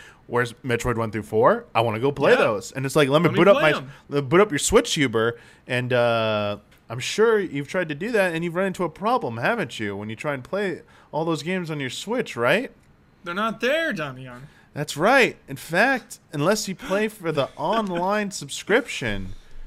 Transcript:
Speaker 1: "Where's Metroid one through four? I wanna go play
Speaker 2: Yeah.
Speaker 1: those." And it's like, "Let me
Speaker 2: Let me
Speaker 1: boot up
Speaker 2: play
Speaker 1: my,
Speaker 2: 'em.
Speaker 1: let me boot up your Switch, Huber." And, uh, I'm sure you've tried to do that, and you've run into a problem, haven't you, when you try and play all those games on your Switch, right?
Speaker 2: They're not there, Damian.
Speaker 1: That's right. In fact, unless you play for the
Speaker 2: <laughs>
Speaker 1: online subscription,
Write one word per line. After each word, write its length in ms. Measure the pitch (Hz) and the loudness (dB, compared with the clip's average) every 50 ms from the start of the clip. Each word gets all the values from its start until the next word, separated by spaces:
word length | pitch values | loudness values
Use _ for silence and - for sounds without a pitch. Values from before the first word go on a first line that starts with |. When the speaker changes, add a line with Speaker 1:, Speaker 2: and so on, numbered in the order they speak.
| - - - _ _ | -12 -20 -20 _ _
Speaker 1:
"Where's 260 | - 117 120 123 117 117 - - | -4 -2 -2 -2 -2 -4 -8 -4
Metroid 340 | 135 120 117 - 127 120 110 | -2 -2 0 0 -2 -2 -2
one 120 | 113 113 | -2 -4
through 120 | 107 110 104 | -4 -6 -6
four? 420 | - - 107 120 147 202 233 - - - | -2 2 4 6 6 4 4 0 -2 0
I 60 | 113 | 0
wanna 200 | 117 117 107 110 | 2 2 0 0
go 120 | 120 139 135 | 0 -2 0
play 200 | 139 139 175 240 | 2 4 4 6
Speaker 2:
Yeah. 40 | 262 | 6
Speaker 1:
those." 320 | 196 135 110 98 - - | 4 2 0 -2 -6 -8
And 140 | - 131 135 | -8 -6 -6
it's 100 | 135 - | 0 2
like, 120 | 156 151 131 | 4 4 6
"Let 140 | 139 156 175 | 6 6 4
me 60 | 160 | 4
Speaker 2:
Let 40 | 123 | 4
me 60 | 151 | 6
Speaker 1:
boot 100 | 175 - | 8 8
up 120 | 254 277 | 8 8
Speaker 2:
play 120 | 311 156 151 | 6 4 2
Speaker 1:
my, 60 | - | 0
Speaker 2:
'em. 140 | 139 135 - - - - | -2 -10 -16 -20 -12 -4
Speaker 1:
let 140 | 135 143 143 | -2 -2 0
me 40 | 127 | 4
boot 140 | 143 175 208 | 4 4 4
up 80 | 208 147 | 4 2
your 60 | 139 | -2
Switch, 340 | - - 180 233 - - - | 0 2 4 2 2 2 0
Huber." 460 | 165 143 127 110 113 110 117 117 - - - - _ _ | 0 0 2 2 2 2 2 0 -4 -10 -20 -20 _ _
And, 240 | - 127 123 123 123 127 | -4 -4 -2 0 0 2
uh, 640 | 123 120 120 117 113 113 110 107 104 104 104 104 101 - _ _ _ _ - | 2 4 4 2 2 2 0 0 0 -2 -2 -4 -6 -10 _ _ _ _ -12
I'm 80 | 117 - | -10 -8
sure 420 | 123 - - - 214 233 226 214 | -8 -4 0 2 2 4 2 2
you've 280 | 196 147 - 139 143 - | 0 -4 -6 -8 -8 -6
tried 200 | - 185 180 156 | -4 -4 -4 -4
to 60 | 151 | -6
do 180 | 143 180 226 254 | -6 -4 -2 0
that, 220 | 214 190 180 165 | 2 2 0 0
and 100 | 165 170 | -2 -4
you've 100 | 175 160 | -4 -2
run 100 | 175 190 | -2 -2
into 180 | 196 180 - 185 | -2 -2 -4 -4
a 60 | 165 | -6
problem, 480 | - - 185 214 247 247 175 131 113 113 | -6 -6 -2 -2 -2 -2 -2 -4 -6 -4
haven't 420 | 127 175 233 233 175 127 - - | -2 -2 -2 -2 -4 -6 -6 -6
you, 160 | 110 101 98 | -6 -6 -6
when 140 | 98 104 107 | -6 -8 -10
you 60 | 110 | -10
try 180 | - - 151 143 | -8 -6 -6 -6
and 100 | 135 123 | -6 -6
play 380 | - - 196 208 190 156 110 - _ - - _ _ | -6 -4 -4 -4 -4 -6 -8 -10 _ -20 -20 _ _
all 140 | - 147 165 | -6 -4 -2
those 180 | 170 165 147 135 | -2 -2 -4 -4
games 280 | 165 185 185 180 151 | -4 -4 -4 -4 -6
on 100 | 160 147 | -6 -6
your 80 | 139 127 | -6 -6
Switch, 480 | - - - 196 226 262 - - - | -8 -8 -8 -4 -4 -4 -4 -4 -4
right? 340 | 120 117 123 156 202 269 - - _ _ _ _ _ _ _ _ _ - | 0 2 2 2 2 0 -4 -10 _ _ _ _ _ _ _ _ _ -10
Speaker 2:
They're 80 | 175 170 | -8 -4
not 280 | 190 214 226 214 - | -4 -4 -4 -4 -2
there, 340 | - 240 285 320 330 320 240 | -2 0 0 0 0 -2 -4
Damian. 540 | 175 151 143 127 127 131 127 123 123 135 147 _ _ _ _ - | -6 -6 -8 -10 -12 -14 -16 -16 -18 -18 -20 _ _ _ _ -10
Speaker 1:
That's 200 | 131 147 - - | -8 -8 -6 -2
right. 420 | 143 160 214 262 277 233 165 - - _ - | 0 2 4 6 6 6 4 2 -4 _ -14
In 80 | 135 | -14
fact, 640 | - - - 160 175 220 262 269 247 - - - - _ _ - | -14 -8 -2 0 2 2 2 2 -2 -4 -10 -18 -20 _ _ -4
unless 340 | 147 143 170 214 214 - - | 0 2 2 2 0 -2 -6
you 60 | 185 | -8
play 340 | - - 175 190 202 214 220 | -8 -4 -2 0 0 0 -2
for 240 | 214 - 170 165 156 | -4 -6 -6 -2 0
the 160 | - - - - | 0 -2 -2 -4
Speaker 2:
<laughs> 40 | |
Speaker 1:
online 760 | - 143 165 208 226 220 196 180 170 175 190 208 214 208 202 | -6 -4 -2 0 -2 -2 -2 -2 -2 -2 0 0 0 -2 -4
subscription, 1040 | - - 151 139 - - - - 190 233 - - - - 139 117 104 98 95 92 - - - - - - - | -6 -10 -10 -10 -10 -8 -2 0 2 2 2 -2 -6 -6 -4 -4 -4 -4 -6 -8 -10 -12 -14 -16 -14 -14 -14